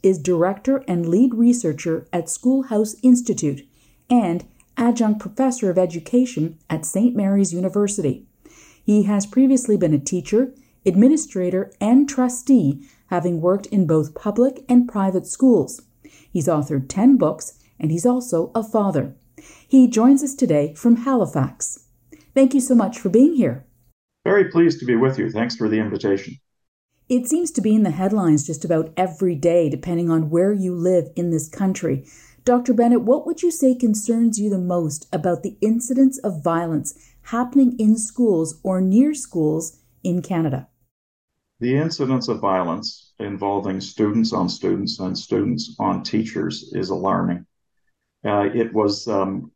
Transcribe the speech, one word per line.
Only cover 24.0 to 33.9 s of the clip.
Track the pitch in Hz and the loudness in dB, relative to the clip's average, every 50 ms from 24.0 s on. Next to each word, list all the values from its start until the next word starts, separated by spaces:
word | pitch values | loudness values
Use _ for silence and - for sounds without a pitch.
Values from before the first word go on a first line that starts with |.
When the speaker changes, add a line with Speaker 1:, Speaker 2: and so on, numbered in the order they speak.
| _ _ _ _ _ | _ _ _ _ _
Speaker 2:
Very | 175 196 208 190 - | 2 2 4 2 2
pleased | - 170 170 156 - - | 2 2 4 4 2 0
to | 135 | -2
be | 123 120 | 0 2
with | 113 131 135 135 - | 2 2 2 0 0
you. | 98 - | -4 -4
Thanks | - 107 120 120 - | -2 -4 -4 -4 -4
for | - 113 107 | -4 -2 0
the | 110 107 | 0 0
invitation. | 104 98 98 92 - 101 98 95 - - - - _ _ _ _ _ _ _ _ _ _ _ _ _ _ | -2 -2 -4 -4 -2 -2 -2 -2 -4 -10 -18 -20 _ _ _ _ _ _ _ _ _ _ _ _ _ _
Speaker 1:
It | 254 247 247 | -2 -2 0
seems | - 311 339 349 311 - | 0 -2 -2 -2 -2 -4
to | - | -2
be | 185 220 214 | 0 2 2
in | 220 | 4
the | 208 180 | 2 2
headlines | 147 180 185 196 214 214 185 165 151 151 - | 0 -2 -2 -2 0 0 2 4 2 2 2
just | - 160 156 - | -4 -8 -8 -4
about | 165 170 160 160 160 - | -2 0 0 0 -4 -4
every | - 185 180 160 - 196 180 175 | -4 -4 -4 -2 -2 -2 -2 -2
day, | 139 151 170 165 175 165 147 | 0 0 2 2 4 2 2
depending | 143 131 - 180 175 170 175 165 | -2 -4 -6 -4 -4 -2 0 0
on | 165 160 160 147 | 0 0 0 0
where | 160 170 185 196 208 | 0 0 2 2 0
you | 196 190 185 180 | -2 -2 -4 -4
live | 170 170 180 185 175 156 - - | -2 -2 0 0 0 0 -2 -6
in | 175 175 170 | -6 -4 -2
this | 165 156 156 - | -2 -4 -4 -8
country. | - - 196 190 185 - 175 165 135 135 - - - - - _ _ _ _ | -6 -4 -2 -2 -2 -2 -4 -4 -4 -4 -6 -12 -20 -20 -20 _ _ _ _
Doctor | 247 240 247 247 262 | 0 0 2 2 0
Bennett, | 233 220 240 233 240 220 | 2 2 4 4 4 2
what | - 214 262 302 - | 4 2 0 0 0
would | 330 330 - | -4 -6 -2
you | - 349 | -2 -2
say | 330 - 277 254 254 | 0 2 2 2 2
concerns | 247 254 220 | 2 0 0